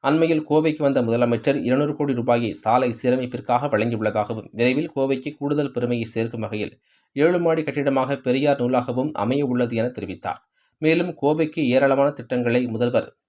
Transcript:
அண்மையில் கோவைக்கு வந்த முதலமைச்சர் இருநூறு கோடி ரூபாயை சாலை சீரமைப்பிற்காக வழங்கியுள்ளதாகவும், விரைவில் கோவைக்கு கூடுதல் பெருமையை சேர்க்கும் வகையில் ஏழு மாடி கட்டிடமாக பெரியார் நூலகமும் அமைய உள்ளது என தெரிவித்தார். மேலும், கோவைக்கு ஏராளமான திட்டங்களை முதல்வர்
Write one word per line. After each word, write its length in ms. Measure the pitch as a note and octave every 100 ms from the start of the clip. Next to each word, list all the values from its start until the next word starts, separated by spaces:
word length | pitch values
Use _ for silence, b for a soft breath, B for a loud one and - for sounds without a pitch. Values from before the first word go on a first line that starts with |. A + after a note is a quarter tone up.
அண்மையில் 460 | C3+ D#3 E3 D#3+ D3+
கோவைக்கு 340 | D#3 D#3 D3+
வந்த 200 | C#3+ C3+
முதலமைச்சர் 600 | A#2 A#2 A#2+ A#2 C#3 C#3
இருநூறு 340 | A#2 B2+ D3 D3
கோடி 180 | C#3+
ரூபாயை 380 | A#2+ A#2+ A#2+ A#2
சாலை 420 | - G#2+ B2 B2+ A#2
சீரமைப்பிற்காக 680 | B2+ B2+ B2 B2 - B2 C#3+
வழங்கியுள்ளதாகவும், 800 | C3+ A#2+ A2+ G#2+ G#2 G#2 A2 -
விரைவில் 420 | G#2 A#2+ B2+ D#3+ -
கோவைக்கு 400 | C3+ C3 D3 D3
கூடுதல் 340 | C#3+ D3 C#3+
பெருமையை 340 | - A#2+ A#2+
சேர்க்கும் 360 | A2+ A2+ A2+ A2+
வகையில் 400 | G#2+ G#2+ G2+ - _ _ _
ஏழு 260 | C#3 D#3 F3+
மாடி 240 | E3+ D#3+
கட்டிடமாக 540 | D#3 D3 C#3 C3+ C3 C3+
பெரியார் 440 | - C3 C#3+ C#3
நூலகமும் 520 | B2 B2+ B2 B2 D3
அமைய 340 | D3+ G#2+ C#3 C#3
உள்ளது 300 | B2 A#2+ A2+
என 100 | A#2+
தெரிவித்தார். 560 | B2 F#2+ F2+ F#2 D#2+ _ _ _ _
மேலும், 380 | D#3 E3 D#3+ -
கோவைக்கு 360 | C#3 D#3 D#3 E3
ஏராளமான 520 | C3+ B2 C#3 C3+ C#3
திட்டங்களை 560 | - A#2 B2 A#2+ A#2+ B2
முதல்வர் 500 | A2 A#2+ A#2 - _